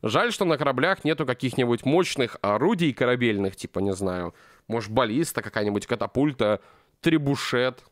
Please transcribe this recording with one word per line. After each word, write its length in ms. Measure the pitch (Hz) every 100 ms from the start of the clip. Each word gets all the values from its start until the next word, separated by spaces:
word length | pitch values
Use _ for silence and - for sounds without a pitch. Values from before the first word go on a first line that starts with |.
Жаль, 280 | 110 123 233
что 140 | 208 185
на 120 | 147
кораблях 460 | 147 127 156 190
нету 220 | 151 156 147
каких-нибудь 600 | 123 131 117 123 120 120
мощных 520 | 160 175 - 120 -
орудий 500 | 101 104 156 220 165
корабельных, 640 | 123 123 123 120 104 98 95
типа, 240 | - -
не 140 | 101
знаю, 400 | 95 98 90 85 - - _ _
может, 240 | 113 104
баллиста 500 | 110 120 117 160 -
какая-нибудь, 440 | 107 - 104 101 -
катапульта, 760 | 120 104 - 147 135 107 104 - _ _ _
требушет. 800 | 165 160 139 139 - 123 127 123 _